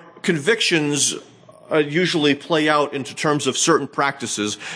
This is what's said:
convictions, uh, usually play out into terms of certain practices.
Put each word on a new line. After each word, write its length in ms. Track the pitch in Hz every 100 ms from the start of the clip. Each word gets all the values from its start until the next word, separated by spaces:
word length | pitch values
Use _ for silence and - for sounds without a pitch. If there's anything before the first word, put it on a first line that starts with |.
| - -
convictions, 880 | - 165 143 226 - 170 147 147 - - - - - - -
uh, 60 | 156
usually 580 | 147 156 170 170 147 139
play 320 | - 160 151
out 260 | 151 143
into 220 | 135 123 -
terms 320 | 156 147 135
of 100 | 123
certain 300 | 165 147 139
practices. 680 | - 139 135 113 - 104 - -